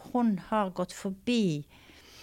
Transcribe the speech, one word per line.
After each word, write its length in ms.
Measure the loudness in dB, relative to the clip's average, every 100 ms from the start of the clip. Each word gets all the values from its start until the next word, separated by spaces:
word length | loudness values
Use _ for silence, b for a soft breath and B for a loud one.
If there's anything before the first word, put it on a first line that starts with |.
| -4
Hun 320 | 2 2 2
har 320 | 0 0 0
gått 200 | -2 -4
forbi 680 | -4 -6 -4 0 2 2 0 -6 B B B B B